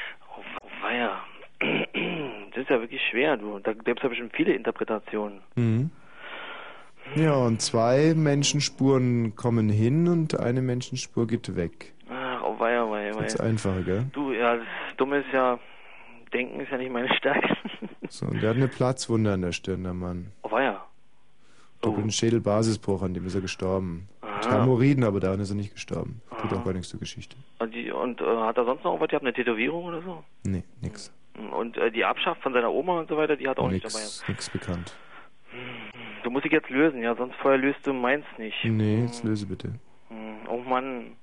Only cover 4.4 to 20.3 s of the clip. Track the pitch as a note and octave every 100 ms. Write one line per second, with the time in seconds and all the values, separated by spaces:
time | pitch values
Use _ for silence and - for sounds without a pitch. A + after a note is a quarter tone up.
4.4 | E3 D3+ A2 - A#2 G#2+ - A2 G#2 G2
5.4 | - - A#2 A2+ D#3 - - - - -
6.4 | - - - - - - - D3 D#3 C#3
7.4 | A#2+ A2 - A#2 A#2 C3 D#3+ D#3+ D3+ C#3+
8.4 | C#3+ D3+ C#3+ - C3+ C3+ B2 A#2+ A2+ -
9.4 | A#2+ A#2 G#2+ G#2+ A2+ D3+ E3+ E3+ D#3 -
10.4 | A#2 B2+ B2+ B2 - C3 - - A2+ A2+
11.4 | - F2+ E2 - - - B2 B2+ C3 B2
12.4 | D2+ A2 A#2 A#2+ A2+ G#2+ G#2 G#2+ G#2+ A2
13.4 | A2+ G#2+ G2+ F#2 F2 G2 C3 C#3+ C#3 A2+
14.4 | A#2+ A#2+ A2+ - - - C3+ C#3+ C3+ C3
15.4 | B2+ A#2+ - - - - - - - B2
16.4 | B2 C#3 C3+ C3 C3 A#2+ C3 C3+ C3+ C3
17.4 | - - - - - - - - - G#2+
18.4 | G#2+ A#2 C3 - B2+ B2+ - A2+ G#2+ F#2+
19.4 | F2 E2+ - F#2 F#2 F2+ F2+ F2 F#2+